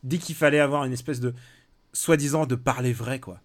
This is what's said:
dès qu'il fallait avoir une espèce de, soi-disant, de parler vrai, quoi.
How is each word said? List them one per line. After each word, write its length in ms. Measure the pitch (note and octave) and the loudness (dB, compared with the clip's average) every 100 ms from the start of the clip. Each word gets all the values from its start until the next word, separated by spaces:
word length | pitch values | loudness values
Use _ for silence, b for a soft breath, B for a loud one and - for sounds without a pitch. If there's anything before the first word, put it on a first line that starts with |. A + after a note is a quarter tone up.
dès 160 | B2+ E3 | -4 -4
qu'il 160 | - | -4
fallait 240 | D#3 D3+ D3+ | 0 4 4
avoir 260 | C#3 C#3+ | 4 2
une 80 | C3+ | -2
espèce 260 | B2 - B2 | -4 -6 -4
de, 140 | B2 B2 b b b _ _ | -4 -4 b b b _ _
soi-disant, 540 | - - D#3 C#3+ D#3 C#3+ | -6 2 4 4 0 0
de 80 | |
parler 380 | B2 B2+ B2+ B2+ | 0 -2 0 0
vrai, 280 | B2 A#2 C3 | -2 -4 -8
quoi. 180 | A2 F2 | -10 -18